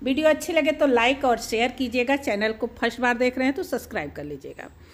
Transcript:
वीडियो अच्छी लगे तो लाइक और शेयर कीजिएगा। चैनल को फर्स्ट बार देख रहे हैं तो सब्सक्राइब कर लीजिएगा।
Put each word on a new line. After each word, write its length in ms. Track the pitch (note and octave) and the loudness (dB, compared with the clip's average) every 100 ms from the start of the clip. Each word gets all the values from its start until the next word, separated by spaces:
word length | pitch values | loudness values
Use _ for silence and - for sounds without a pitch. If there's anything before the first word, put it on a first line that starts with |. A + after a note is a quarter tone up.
वीडियो 260 | B3+ C4+ D#4 | -2 2 4
अच्छी 240 | D4+ - | 4 2
लगे 200 | E4 D4+ | 2 2
तो 140 | D4+ C#4+ | 2 4
लाइक 380 | A#3+ A#3 C#4 | 4 4 2
और 140 | C4 A3+ | 2 0
शेयर 320 | - A3 B3 | 0 0 0
कीजिएगा। 460 | B3 B3 B3 B3 C#4 | 0 -2 0 0 0
चैनल 360 | C#4 G#3 A3 | 0 0 -2
को 140 | A3 A#3 | -2 -6
फर्स्ट 340 | - A#3+ A#3+ | -2 -4 0
बार 180 | B3 A#3+ | 0 2
देख 200 | B3+ B3+ | 0 2
रहे 80 | C4 | 0
हैं 100 | C#4+ | 0
तो 60 | |
सब्सक्राइब 500 | F4+ A#3+ - G#3+ D3 | -4 -6 -4 -6 -6
कर 120 | D3+ | -8
लीजिएगा। 460 | D3 C#3+ C3+ - - - - | -10 -10 -12 -14 -16 -18 -20